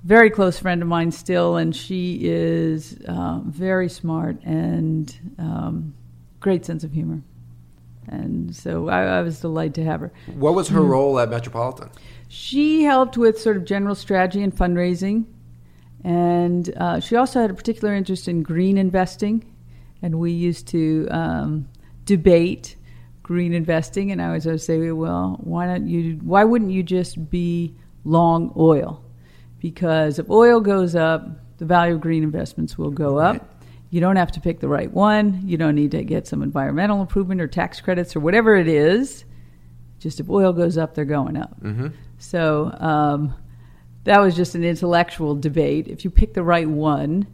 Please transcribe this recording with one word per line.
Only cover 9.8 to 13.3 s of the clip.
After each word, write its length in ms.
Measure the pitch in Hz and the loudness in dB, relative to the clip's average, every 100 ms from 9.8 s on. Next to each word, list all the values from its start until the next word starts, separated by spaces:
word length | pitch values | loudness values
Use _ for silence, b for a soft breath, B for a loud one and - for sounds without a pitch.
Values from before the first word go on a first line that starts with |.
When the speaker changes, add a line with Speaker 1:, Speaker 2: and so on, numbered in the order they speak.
Speaker 1:
have 160 | 160 156 | -4 -4
her. 100 | 175 B B | -8 B B
Speaker 2:
What 200 | - 147 | -2 2
was 140 | 175 170 | 2 2
her 120 | 165 | 2
Speaker 1:
Mm. 80 | 143 | 4
Speaker 2:
role 300 | 131 139 135 | 4 2 2
at 80 | 117 | 0
Metropolitan? 600 | 117 120 113 123 127 - B B B B | -2 -6 -6 -6 -6 -18 B B B B
Speaker 1:
She 560 | - - 269 302 311 | -16 -4 0 2 4
helped 340 | 294 262 254 240 | 4 4 2 4
with 200 | 226 | 4